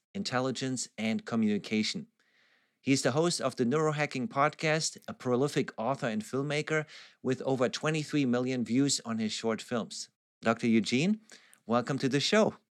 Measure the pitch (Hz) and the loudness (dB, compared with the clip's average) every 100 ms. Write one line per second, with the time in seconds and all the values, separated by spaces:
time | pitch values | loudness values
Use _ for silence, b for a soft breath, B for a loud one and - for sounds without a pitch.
0 | _ 101 - 123 131 120 131 127 - - | _ -8 -4 -2 -2 -2 -4 -4 -6 -4
1 | 110 110 - 117 107 104 - 107 107 90 | -2 -2 -2 0 2 2 0 0 0 -4
2 | - _ _ _ _ _ _ _ 131 135 | -10 _ _ _ _ _ _ _ 0 2
3 | 135 139 170 165 131 - 120 151 156 147 | 2 2 2 0 -2 0 2 2 2 0
4 | 147 131 113 139 147 - 160 156 151 - | -2 -4 -4 0 0 0 0 0 -2 -6
5 | - - 127 123 143 143 - - 113 135 | -12 -6 0 2 2 0 -2 -2 -4 -2
6 | 127 107 107 131 147 147 147 156 151 B | -2 -4 -4 -4 -2 -4 -2 -2 -4 B
7 | B B 127 127 - 131 120 - 151 156 | B B -2 -2 0 2 0 0 -2 -2
8 | 147 147 131 123 127 131 110 123 143 - | 0 0 2 2 0 -2 2 2 4 2
9 | 113 113 110 - 113 110 - 120 90 - | -2 -4 -2 -2 -2 -2 -2 -4 -4 -10
10 | - _ _ _ - - 120 113 95 123 | -14 _ _ _ 0 2 4 4 4 2
11 | 180 214 B B B B - 120 120 135 | 2 0 B B B B 0 0 0 -2
12 | 135 143 - 214 208 - _ | 0 0 2 4 4 0 _